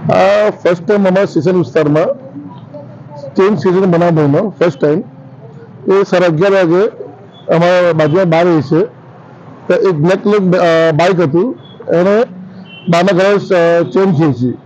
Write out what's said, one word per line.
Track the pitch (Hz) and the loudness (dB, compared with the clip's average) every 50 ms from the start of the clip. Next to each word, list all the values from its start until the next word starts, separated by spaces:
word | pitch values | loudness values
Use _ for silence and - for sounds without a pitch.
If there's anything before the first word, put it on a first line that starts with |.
| - 160 | 0 0
આ | - 185 185 196 202 208 208 214 | 2 2 4 4 2 2 2 0
ફર્સ્ટ | - - - 170 180 175 170 | -2 0 -2 -2 -2 0 0
ટાઇમ | - 208 202 202 | -2 0 2 2
અમારા | 185 180 190 202 | 2 2 2 0
સ્ટેશન | - - 165 139 180 185 180 | 0 -2 -2 0 0 0 0
વિસ્તારમાં | 165 120 - 160 156 147 147 156 175 247 277 - - - - - - - - - - - - 294 285 - - - - - - - - - - | -2 0 -2 0 0 2 2 0 0 -2 -4 -6 -10 -18 -18 -18 -18 -18 -20 -20 -20 -20 -20 -20 -20 -20 -20 -20 -20 -20 -18 -16 -16 -6 -2
ચેઇન | - 185 202 214 | 0 0 2 0
સ્નેચિંગ | 151 - 190 175 190 196 | 0 0 0 0 2 2
બનાવ | 190 170 165 170 175 | 2 2 2 2 2
બન્યો, | 165 156 151 143 139 165 214 202 - - | 2 2 2 2 2 0 0 -4 -2 -2
ફર્સ્ટ | 165 175 - - | -2 -2 0 0
ટાઇમ. | 156 147 151 190 247 - - - - - - - - - - - - - - - - - | 0 0 0 -2 -4 -10 -18 -20 -20 -20 -20 -20 -20 -20 -20 -20 -20 -20 -20 -10 -2 0
એ | 190 196 202 | 2 2 2
સાડા | - 185 180 180 | 2 2 2 2
અગિયાર | 175 156 151 196 202 | 2 2 0 0 2
વાગે | 196 196 185 160 170 185 208 233 - - - - - - - - - - - - 165 | 2 2 2 2 2 2 0 -2 -4 -10 -18 -18 -18 -20 -20 -20 -20 -16 -4 -2 0
અમારા | 165 175 175 180 180 180 175 | 2 2 2 2 2 2 2
બાજુમાં | 160 160 156 151 147 190 190 | 2 2 0 2 2 2 2
બાર | 170 160 165 175 | 2 2 2 2
રહે | 180 170 156 | 2 2 0
છે, | - 135 156 160 208 240 - - - - - - - - - - - - - - - - | 0 0 0 0 0 -2 -6 -20 -20 -20 -20 -20 -20 -20 -20 -20 -20 -20 -20 -18 -4 -2
તો | 180 | -2
એક | 175 - 196 175 | 0 2 0 0
બ્લેક | 147 147 180 190 196 202 | 0 0 0 0 0 0
કલર, | 208 208 214 190 185 170 180 | 0 0 0 0 0 0 2
અ, | - 170 165 165 165 165 | 2 2 2 2 2 0
બાઇક | 156 147 170 185 196 170 | 0 0 0 0 2 0
હતું, | 175 139 139 170 202 254 - - - - - - - - | 0 0 0 0 -2 -2 -6 -10 -16 -20 -20 -16 -6 -2
એને | - 165 180 196 208 214 247 - - - - - - - - - - - - - | 0 0 2 2 2 0 0 -2 -6 -20 -20 -20 -20 -20 -20 -20 -20 -12 -4 0
બારના | 170 170 180 196 185 170 | 0 2 2 2 2 2
ઘરે, | 190 202 | 2 2
અ, | 208 196 - - 196 175 170 170 170 170 | 2 0 0 0 0 2 2 2 2 0
ચેઇન | 170 - - 185 190 196 | 0 0 0 0 0 2
ખેંચી. | 175 135 165 151 127 110 123 123 117 - - | 2 2 0 0 0 -2 -4 -4 -4 -8 -14